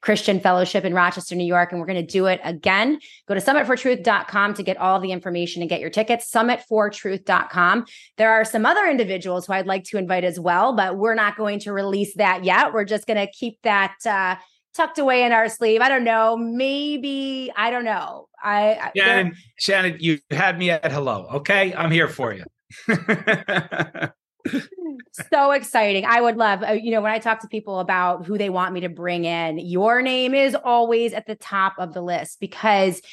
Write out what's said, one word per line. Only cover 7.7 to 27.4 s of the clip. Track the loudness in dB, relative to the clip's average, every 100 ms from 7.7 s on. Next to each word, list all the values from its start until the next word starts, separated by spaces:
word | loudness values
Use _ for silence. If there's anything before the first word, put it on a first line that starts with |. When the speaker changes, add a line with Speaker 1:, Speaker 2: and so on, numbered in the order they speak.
| 2 -2 -14 -10 0
Speaker 1:
There | 4
are | 4
some | 2 2 2
other | 4 2
individuals | 2 0 -4 -4 -6 -2
who |
I'd | -2 -2
like | -4
to | -4 -6
invite | -2 0
as | 0 -2
well, | 0 4 4 2
but | 0 0
we're | 0
not | 2 0 0
going | -4 -4
to | -4
release | -4 -2 -2 -2 2
that | 2 2
yet. | 4 4 4
We're | 0
just | -2 -4 -2
gonna | -2 -2
keep | -6 -10 -4
that, | 0 2 0 -2
uh, | -2 0 -2 -4 -10 _ _
tucked | -2 -2 0
away | 2 4
in | 4
our | 4 2
sleeve. | 0 2 4
I | 4
don't | 2
know. | 2 4 2 2
Maybe, | -2 -2 -2 -2 -4 -4 -4 -6 -6 -6 -8 -4
I | -2
don't | -2 -4
know. | -4 -6 -14 -20 -8
I, | -2 0 2
I, | 0 -2
Speaker 2:
Shannon, | 0 2 4 0
Speaker 1:
there | -4 -16 -6
Speaker 2:
Shannon, | 0 2 0 -2
you | -2 -2 -2
had | 0 0 0
me | 0
at | 0 0
hello. | -2 -2 -4 -4
Okay. | -6 0 2 2
I'm | 0 2
here | 2 2
for | -2 -6
you. | -8 -14 _ _ -10 -2
<laughs> | -2 0 -2 0 -2 0 -4 -4 -6 -6 -6 -10 _ _ _ -6 -6 -8 -12 -12 -12 -16 -16 -2
Speaker 1:
So | 2 4
exciting. | 2 0 0 2 0
I | 2 4
would | 4 2
love, | 2 0
uh, | 0
you | -2 0
know, | 0
when | 0
I | -2
talk | -2 -2